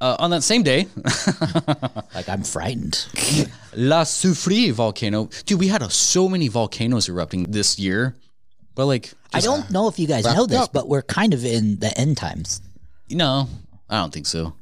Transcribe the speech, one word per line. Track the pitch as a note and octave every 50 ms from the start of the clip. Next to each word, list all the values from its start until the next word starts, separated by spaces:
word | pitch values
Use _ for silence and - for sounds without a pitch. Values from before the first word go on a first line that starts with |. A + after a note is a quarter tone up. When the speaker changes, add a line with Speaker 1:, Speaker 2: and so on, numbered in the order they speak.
Speaker 1:
Uh, | B2+ B2+ B2 -
on | E3 E3+
that | F3 E3
same | - - G#3+ A#3+ G#3
day, | C#3+ C3 D3 F#3+ F#3+ -
<laughs> | - - C#3 - - - G3+ - - E3 - E3 E3 - - D3 - - B2 - A2 - - -
Speaker 2:
Like, | F#2+ F2+ -
I'm | F#2+ G2
frightened. | G2 - - D#2 D#2+ G2+ B2 A#2 - - D2+ - - - - - - - D3 D3+ - - - - - - -
Speaker 1:
La | - A#2+ C3 D#3 E3+
Soufrière | D#3+ - - - - F#3+ E3+ - - F3+ F#3+ A3 B3 G3
volcano. | A#2 A2 A#2 A2 G#2 - A#2+ G#2 G#2 G#2+ A2 - - - -
Dude, | - G3+ E3+
we | F#3+ F#3+
had, | G3+ G#3+ A#2+
uh, | F2
so | - - - - - F3+ F#3 F#3
many | F#3 F#3 D#3+ A#2+
volcanoes | G#2 A#2+ A2+ G2 - - A#2+ A2+ B2+ A#2 F#2+ -
erupting | F2 F2+ E2+ D2+ - F#2 F2
this | E2+ G#2 G#2 G2+ - - -
year. | G2 F#2+ F#2 G#2 B2 C3 B2 - - - - - - - - - - - -
But, | C3 C3+
like, | C#3+ C3+ A#2+ - - - - - -
Speaker 2:
I | - E3
Speaker 1:
just | F#3+
Speaker 2:
don't | A3+ C#4 D4 A#3 -
know | G3 F#3 G#3+
if | A3 - -
you | E3+ D3
guys | D3+ B2 A2
Speaker 3:
wrapped | A#2 B2+
Speaker 2:
know | F#3+ B3
this, | G#3+ - B3+
Speaker 3:
up. | B3 -
Speaker 2:
but | - C#3 - -
we're | C#3+ C#3
kind | - - - F3 G#3 A3+
of | D#3+ B2 A#2+
in | B2 A#2 A#2 G#2+ G#2+ G#2 -
the | - A2 -
end | - C3 D3+ D3
times. | - - E2 - - E2 - - - - - - - - - - - - -
Speaker 1:
No, | - E3+ E3+ C#3 C3 C#3 C#3 B2 - - - - - - - -
I | - G#2+
don't | F2+ D2+
think | C#2+ D#2+ C#2+
so. | - - E2 E2 D#2+ - -